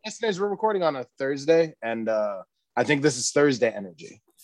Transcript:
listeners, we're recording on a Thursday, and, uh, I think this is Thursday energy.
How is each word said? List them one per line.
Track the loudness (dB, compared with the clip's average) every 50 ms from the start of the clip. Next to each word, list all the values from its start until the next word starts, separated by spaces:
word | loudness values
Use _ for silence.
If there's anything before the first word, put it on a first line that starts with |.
| _
listeners, | -14 -10 -4 -2 -2 0 0
we're | -2 -4
recording | -2 -2 -2 0 0 2 0
on | 0 0
a | -2 -8 _ _ _
Thursday, | -4 -4 -4 -4 2 4 4 4 4 2 -2 _
and, | -6 -4 -4 -2 -2 0
uh, | 0 0 0 -2 -4 -8 -12 _ _ _ _ _ _
I | -2 2
think | 2 2 2
this | 2 0 0 0
is | -6 -2
Thursday | 2 4 4 4 4 2 0 -2
energy. | -2 -4 -12 -12 -14 -16 -20 -20 -20 -20 _ _ _ _